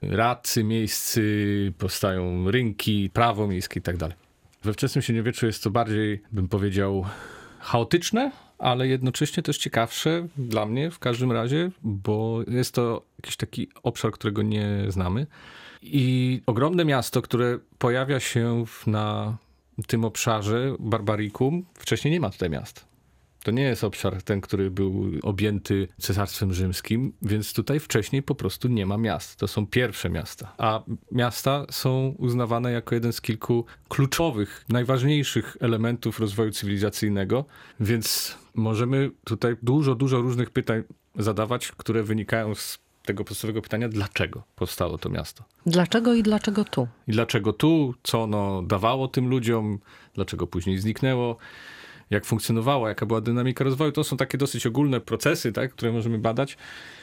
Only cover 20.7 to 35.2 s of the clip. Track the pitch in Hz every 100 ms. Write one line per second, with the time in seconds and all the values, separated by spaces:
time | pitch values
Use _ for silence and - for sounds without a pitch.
20.7 | - 110 107 104 104 107 - 131 175 180
21.7 | - - 117 147 170 107 - 90 71 -
22.7 | - - _ _ _ _ _ - 120 139
23.7 | 113 107 - 98 95 - 101 - 98 95
24.7 | 92 98 98 98 78 - 95 107 101 -
25.7 | 98 92 - - 101 98 - 98 90 92
26.7 | 90 - 113 135 - 101 107 104 - 104
27.7 | 147 - 113 104 135 135 139 98 - 127
28.7 | 113 95 104 113 80 - - 104 - 101
29.7 | 127 123 - 90 85 - - 98 - 113
30.7 | 110 - 110 - 123 120 - 135 143 -
31.7 | - 135 131 135 147 131 123 113 117 123
32.7 | 117 - 117 117 - - 110 - 117 -
33.7 | - - - 135 - 165 110 101 - -
34.7 | 120 120 131 139 151